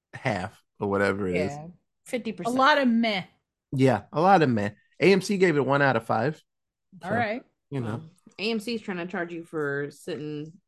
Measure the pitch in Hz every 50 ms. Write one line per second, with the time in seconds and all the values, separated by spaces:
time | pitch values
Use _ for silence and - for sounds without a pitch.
0 | _ _ - - - 131 107 92 92 107 - _ _ _ _ - - 101 98 98
1 | 101 98 98 98 101 92 87 90 90 98 - - 156 170 - _ _ _ _ _
2 | - - - 240 208 226 208 - 180 233 247 262 254 294 302 285 269 240 226 226
3 | 233 226 208 185 - - _ _ _ _ _ _ _ - - 131 131 131 117 101
4 | - - - 143 170 190 202 180 156 131 120 107 101 101 104 - _ _ _ -
5 | - 180 196 190 190 - 208 185 190 180 151 147 127 127 139 143 143 135 - 113
6 | - - 117 110 117 147 156 - _ _ _ _ _ _ _ _ _ _ - 180
7 | 170 180 214 240 233 208 220 262 - _ _ _ _ - 143 135 117 107 107 120
8 | 160 160 _ _ _ - _ - 185 226 226 220 208 247 233 220 - - 185 175
9 | 170 175 208 190 165 170 175 160 165 - - 156 147 143 139 143 147 143 143 -
10 | - 185 165 123 151 151 151 147 151 156 165 - _